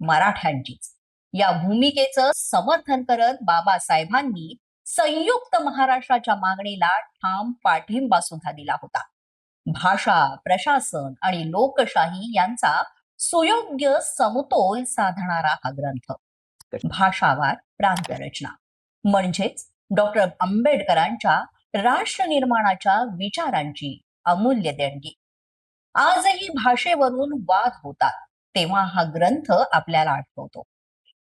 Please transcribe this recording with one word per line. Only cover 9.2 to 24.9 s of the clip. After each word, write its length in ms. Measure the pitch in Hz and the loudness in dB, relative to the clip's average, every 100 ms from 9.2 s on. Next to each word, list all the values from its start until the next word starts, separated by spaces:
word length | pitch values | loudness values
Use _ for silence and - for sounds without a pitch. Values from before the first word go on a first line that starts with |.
| _ _ _ _ - | _ _ _ _ -8
भाषा, 680 | - 180 202 - 175 139 | -2 0 2 4 4 2
प्रशासन 800 | 135 - 185 294 277 - 160 139 131 | 0 -2 0 2 0 0 -6 -8 -6
आणि 280 | 185 180 160 | -2 -2 -2
लोकशाही 840 | 180 269 269 233 190 165 185 226 214 | 0 0 2 0 2 0 -2 -4 0
यांचा 460 | 185 240 180 160 - _ _ - | 0 0 0 0 -2 _ _ -10
सुयोग्य 800 | - 339 330 466 427 277 285 294 | -2 2 2 2 -2 -2 2 2
समतोल 840 | - - 220 233 277 330 190 226 | 0 -2 0 0 0 2 2 0
साधणारा 680 | 254 - 196 180 180 170 160 160 | -4 -2 -2 -2 -4 -2 0 -2
हा 60 | 131 | -4
ग्रंथ, 420 | 139 139 131 - 131 _ _ _ _ _ 117 | -6 -6 -6 -10 -14 _ _ _ _ _ -8
भाषावार 720 | 160 - 190 180 170 139 143 - _ - | -6 0 0 2 0 2 0 -2 _ -2
प्रांतरचना, 720 | 202 180 175 - 143 - 170 - _ _ _ _ | 0 0 -4 -10 -10 -12 -14 -16 _ _ _ _
म्हणजेच 680 | 202 202 185 170 190 - - _ - 196 | 2 2 2 -2 -4 -6 -18 _ -4 0
डॉक्टर 320 | 208 214 185 - | 2 2 0 0
आंबेडकरांच्या 1040 | 185 208 262 269 - 170 185 240 202 160 240 _ _ | -2 2 2 2 2 2 2 0 2 2 0 _ _
राष्ट्र 500 | 202 226 294 427 - | 0 2 2 -2 -2
निर्माणाच्या 800 | 359 294 254 233 208 190 202 202 | 0 0 2 2 2 2 2 2
विचारांची 1000 | 247 175 202 330 320 185 147 143 143 - _ _ | 0 -6 -6 -4 -2 -2 -4 -8 -12 -12 _ _
अमूल्य 480 | 175 180 233 254 165 | 0 2 2 2 0
देणगी. 420 | 143 143 | -2 -4